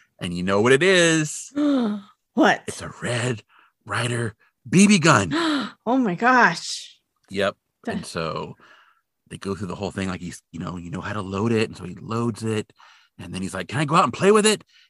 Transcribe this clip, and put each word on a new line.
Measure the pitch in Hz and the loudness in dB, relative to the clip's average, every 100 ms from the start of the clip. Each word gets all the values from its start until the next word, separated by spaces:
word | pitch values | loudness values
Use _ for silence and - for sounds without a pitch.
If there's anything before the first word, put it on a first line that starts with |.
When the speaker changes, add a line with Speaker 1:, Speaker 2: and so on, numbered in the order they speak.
| _ - | _ -10
Speaker 1:
and | 90 87 | -8 -4
you | |
know | 90 101 | 0 2
what | 117 | 6
it | 139 | 6
is. | 180 185 170 160 156 - - 285 | 6 4 4 2 -2 -6 -10 -2
Speaker 2:
<gasps> | 294 277 226 208 - _ _ | 0 0 0 -4 -10 _ _
What? | - 311 - - | 2 4 2 -2
Speaker 1:
It's | - | -12
a | 80 - | -12 -8
Red | - 120 123 110 - _ _ _ - | -6 -2 -2 -4 -8 _ _ _ -8
Ryder | 107 120 120 117 - _ _ 117 | -6 -4 -2 -4 -8 _ _ 0
B | 151 202 | 6 6
B | 208 | 6
gun. | 156 120 98 | 6 6 4
Speaker 2:
<gasps> | 311 330 285 208 - - | 0 0 -2 -4 -8 -2
Oh | 262 | 0
my | 233 170 | 0 0
gosh. | 233 254 202 170 - - - _ _ _ - | 4 6 4 2 -6 -10 -12 _ _ _ -10
Speaker 1:
Yep. | 95 98 - _ _ - | -2 -2 -2 _ _ -10
Speaker 2:
That | 185 | -8
Speaker 1:
And | 85 | -8
so | 87 80 82 80 - - _ _ _ _ _ _ | -6 -6 -6 -10 -14 -20 _ _ _ _ _ _
they | 82 | -12
go | 95 95 | -8 -6
through | 95 | -8
the | 95 | -8
whole | 98 | -8
thing, | - 95 | -6 -6
like, | 90 | -6
he's, | 87 - _ | -10 -14 _
you | 82 | -12
know, | 85 90 | -10 -10
"You | 87 | -10
know | 95 | -10
how | - | -8
to | 104 | -8
load | 92 98 113 | -6 -4 0
it." | 113 113 | 0 -2
And | - | -6
so | - | -14
he | 90 | -14
loads | - 113 117 107 | -8 -4 -4 -4
it. | 110 107 104 _ - _ _ - | -4 -4 -6 _ -20 _ _ -20
And | 90 | -12
then | 92 | -8
he's | 95 | -8
like, | 92 92 | -8 -6
"Can | 143 | -4
I | 156 | 0
go | 160 | 2
out | |
and | 175 | 0
play | - 190 | 0 2
with | 214 208 | 4 2
it?" | 208 - _ _ | 0 -4 _ _